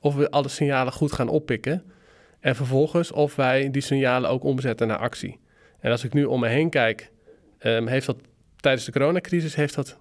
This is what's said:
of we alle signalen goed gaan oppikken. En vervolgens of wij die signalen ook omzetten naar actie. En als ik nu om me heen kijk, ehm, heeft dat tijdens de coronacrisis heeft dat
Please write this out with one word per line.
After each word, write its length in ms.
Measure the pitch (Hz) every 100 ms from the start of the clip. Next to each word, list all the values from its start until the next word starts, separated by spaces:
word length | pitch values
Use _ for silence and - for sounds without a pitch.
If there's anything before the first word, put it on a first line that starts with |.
of 140 | 147
we 160 | 139 143
alle 180 | 147 139
signalen 440 | - 147 139 127
goed 200 | - 147
gaan 160 | - 120
oppikken. 560 | 151 151 113 - 170 - - _ - _ _
En 160 | 143 123
vervolgens 560 | 135 131 151 175 170
of 220 | - 147
wij 360 | - 131 131 139
die 120 | 135
signalen 480 | - 139 131 127 127
ook 140 | 127
omzetten 420 | 143 131 131 110 113
naar 120 | 110
actie. 400 | 120 - 98 - _ _ _ _
En 100 | -
als 140 | 113
ik 80 | 120
nu 120 | 147
om 160 | 143 127
me 80 | 117
heen 220 | 123 160
kijk, 400 | 147 117 110 - _ _ - _ _
ehm, 280 | 113 113 113
heeft 200 | 131 -
dat 100 | 131 - _ _ _
tijdens 280 | 143 131
de 80 | -
coronacrisis 600 | 131 139 180 - 175 160
heeft 200 | 151 147
dat 240 | - 135 -